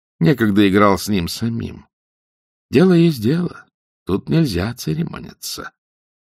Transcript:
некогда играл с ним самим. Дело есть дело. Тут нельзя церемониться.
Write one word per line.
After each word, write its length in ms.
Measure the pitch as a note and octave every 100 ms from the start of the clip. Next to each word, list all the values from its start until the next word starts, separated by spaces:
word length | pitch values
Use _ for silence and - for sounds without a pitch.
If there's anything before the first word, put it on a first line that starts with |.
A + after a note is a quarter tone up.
| _ -
некогда 500 | D#3+ C#3+ A2 G2+ G2+
играл 300 | F#2+ G#2 F#2
с 100 | -
ним 200 | G2+ E2+
самим. 580 | - A#2 A#2 G#2 - - _ _ _ _ _ _ _ -
Дело 240 | B2+ F#3+
есть 280 | E3+ E3+ C#3
дело. 420 | G#2+ E3 F3 - - _ _ _
Тут 240 | - F#2+ -
нельзя 460 | D3+ D3+ E2+ G#2
церемониться. 960 | A#2+ - D#3 E3 - - - - - - _ _ _ _ _